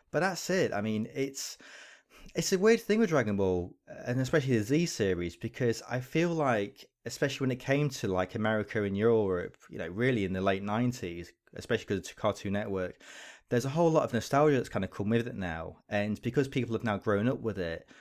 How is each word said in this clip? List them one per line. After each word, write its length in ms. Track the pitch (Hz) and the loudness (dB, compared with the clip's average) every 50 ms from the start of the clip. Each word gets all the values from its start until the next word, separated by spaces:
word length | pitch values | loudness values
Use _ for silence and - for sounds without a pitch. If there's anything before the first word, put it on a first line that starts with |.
| _ _ | _ _
but 100 | - 151 | -2 0
that's 300 | 170 196 180 - - - | 0 0 -2 -4 -4 -2
it. 220 | 180 190 143 101 - | 0 0 0 0 0
I 80 | 101 | -2
mean, 280 | 104 110 107 107 110 - - | -2 -2 -2 -2 -4 -4 -4
it's, 440 | 135 135 139 135 - - - - - - - - - - - - - _ _ - - - - - | -4 -4 -4 -6 -8 -10 -12 -12 -16 -18 -20 -20 -20 -20 -20 -20 -20 _ _ -20 -20 -20 -8 -4
it's 180 | - 165 - 190 | -4 -2 0 2
a 60 | 180 | 4
weird 220 | 190 220 233 226 | 4 4 4 4
thing 200 | - - 208 220 | 4 2 2 4
with 80 | 233 175 | 4 4
Dragon 260 | 160 139 113 107 101 | 4 4 2 2 2
Ball, 380 | 98 98 92 92 90 87 92 - _ _ - | 2 2 2 2 2 0 -4 -8 _ _ -20
and 320 | - - - 123 123 127 | -16 -10 -4 -2 0 0
especially 380 | 131 127 - 156 127 135 123 110 | 0 2 2 2 2 4 2 2
the 60 | 104 | 2
Z 220 | 107 143 165 175 | 2 2 2 2
series, 480 | 160 - - 110 95 90 85 87 85 - | 0 0 0 2 2 2 0 -2 -4 -6
because 460 | - - 113 - - 127 117 110 - - - | -6 -8 -8 -4 -2 0 0 0 -2 -4 -6
I 120 | 120 127 | -6 -6
feel 300 | 127 - - 160 170 175 | -6 -4 -2 0 0 0
like, 560 | 170 160 147 131 120 107 101 101 - - - - _ _ - | 0 0 0 2 2 0 0 -2 -6 -12 -20 -20 _ _ -12
especially 380 | 120 - - 147 139 135 - 135 | -12 -6 -2 -2 -2 -2 0 -2
when 60 | 131 | -2
it 100 | 127 127 | -2 -2
came 280 | - - 139 143 147 143 | 0 0 2 2 2 0
to, 180 | - - - 101 | -2 -2 -2 0
like, 260 | 92 90 92 - - | 0 0 0 0 -2
America 480 | 107 107 110 110 107 104 - - 110 104 | -2 0 2 2 0 0 0 0 0 0
and 120 | 101 98 | 0 2
Europe, 600 | 98 107 117 117 110 104 95 92 87 - - - - - - | 4 4 6 6 6 4 2 0 0 -2 -6 -10 -14 -20 -14
you 80 | - 98 | -10 -8
know, 100 | 87 85 | -8 -6
really 360 | 90 104 120 135 127 110 98 | -4 0 0 2 2 2 0
in 80 | 90 92 | 0 0
the 80 | 92 | 0
late 220 | 95 101 98 98 101 | 2 2 2 0 0
nineties, 680 | 101 104 113 123 123 120 - - 90 85 87 85 - - _ _ _ - | -2 0 0 0 0 0 -2 -4 -6 -6 -8 -10 -14 -16 _ _ _ -14
especially 320 | - - - 120 - - | -10 -4 0 0 0 0
'cause 240 | - 104 92 - - | 0 -2 -2 -4 -6
of 60 | - | -8
Cartoon 360 | - - 107 98 - - 101 98 | -4 -2 -2 -2 -2 -4 -4 -4
Network, 480 | 101 110 107 98 95 92 87 - - - - - - - - - - _ - | -4 -2 -4 -4 -4 -4 -4 -8 -12 -20 -20 -20 -20 -18 -20 -20 -20 _ -2
there's 160 | 123 120 117 | -2 0 0
a 60 | 135 | 0
whole 200 | 139 165 175 165 | 2 2 4 4
lot 140 | 156 156 127 | 4 4 2
of 80 | 113 - | 2 0
nostalgia 440 | 113 - - - 139 151 156 143 | -2 -2 0 2 4 6 6 4
that's 120 | 127 - - | 4 2 -2
kinda 200 | - 107 95 92 | -4 -4 -4 -4
come 200 | - - 101 104 | -4 -4 -2 2
with 160 | 113 117 117 | 2 2 0
it 80 | 123 - | -2 -6
now. 420 | 101 95 87 80 82 82 87 87 - _ - | -6 -6 -6 -6 -6 -8 -10 -12 -16 _ -4
And 320 | 107 104 104 104 104 - - | -2 -2 0 0 -2 -4 -4
because 260 | 120 117 147 135 135 | -2 0 0 0 0
people 260 | - 135 117 - 113 | 0 -4 -2 -2 -2
have 100 | 107 - | -2 -2
now 120 | 113 101 98 | -2 -2 -2
grown 300 | - 110 101 101 107 127 | 0 2 2 2 2 2
up 120 | 135 - | 0 -2
with 180 | 117 113 98 95 | -2 -6 -4 -4
it, 300 | 87 82 82 - - - - - | -4 -4 -6 -8 -10 -16 -20 -20